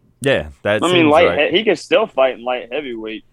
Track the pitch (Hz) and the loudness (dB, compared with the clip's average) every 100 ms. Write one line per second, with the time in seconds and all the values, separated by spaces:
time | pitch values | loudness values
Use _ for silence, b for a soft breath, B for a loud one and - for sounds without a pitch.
0 | _ _ 135 110 76 - 101 104 165 180 | _ _ -2 -2 -4 -6 -2 0 2 4
1 | 151 156 175 160 147 190 220 160 - 175 | 4 4 4 2 0 0 0 -2 0 0
2 | 220 135 131 117 123 123 117 139 139 113 | 0 0 0 0 -6 -8 -6 -8 -8 -10
3 | 110 110 - | -10 -12 -14